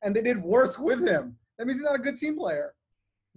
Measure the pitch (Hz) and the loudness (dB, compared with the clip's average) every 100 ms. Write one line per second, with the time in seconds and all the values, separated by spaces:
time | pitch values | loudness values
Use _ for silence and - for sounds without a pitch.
0 | 202 214 233 226 170 233 254 247 320 262 | -2 0 0 0 2 4 4 2 0 2
1 | 349 156 123 - _ - 240 269 294 269 | 2 2 -2 -12 _ -8 -4 -2 0 0
2 | 269 - 302 311 202 147 147 - _ _ | -2 -4 -4 -4 -2 -4 -6 -10 _ _
3 | _ _ _ | _ _ _